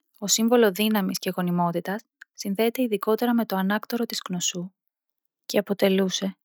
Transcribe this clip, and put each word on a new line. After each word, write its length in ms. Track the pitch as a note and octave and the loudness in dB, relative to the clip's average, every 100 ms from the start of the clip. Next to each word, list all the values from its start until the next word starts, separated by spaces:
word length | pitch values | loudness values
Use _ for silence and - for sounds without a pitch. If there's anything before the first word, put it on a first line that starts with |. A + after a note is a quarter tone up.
| _ - | _ -10
Ο 100 | G3 | -2
σύμβολο 440 | - A3+ B3 A3 | 0 4 6 4
δύναμης 480 | F#3 A3 G#3+ F#3+ F#3+ | 2 0 2 0 -2
και 120 | - F3+ | -4 -2
γονιμότητας 680 | F3 F3 F3 E3+ F3 G#3 - _ - | 0 0 0 -2 -4 -8 -10 _ -20
συνδέεται 480 | - G#3 G3 A3+ A#3 | -12 -6 0 0 0
ειδικότερα 520 | B3 G3+ - A3 A#3+ | -2 0 0 0 2
με 120 | A#3 A3 | 2 2
το 100 | F#3+ | 0
ανάκτορο 500 | F#3+ G#3 - A#3 A#3 | 0 -2 -2 -4 -4
της 160 | - | -6
Κνωσού 500 | - F3+ - F3+ F#3 _ _ _ _ _ _ _ - | -6 -4 -4 -6 -10 _ _ _ _ _ _ _ -2
και 120 | G#3 | -2
αποτελούσε 800 | G3 G3+ G3 F#3+ F#3+ - G3 - | 0 2 2 2 0 -2 -4 -6